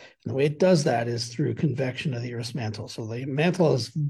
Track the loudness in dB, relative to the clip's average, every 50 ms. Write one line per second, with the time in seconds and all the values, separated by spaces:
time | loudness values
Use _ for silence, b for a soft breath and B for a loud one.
0 | B B B B _ -4 0 2 2 2 2 4 6 6 6 6 4 2 2 2
1 | 0 -2 -2 -4 -4 -6 -4 -2 -2 -2 0 0 0 0 0 0 -2 -4 -4 -4
2 | -4 -4 -4 -4 -6 -6 -8 -8 -8 -6 -6 -4 -4 -4 -6 -6 -10 -10 -10 -10
3 | -8 -6 -6 -6 -6 -4 0 2 2 2 4 4 4 4 4 2 0 -2 -2 -2
4 | -2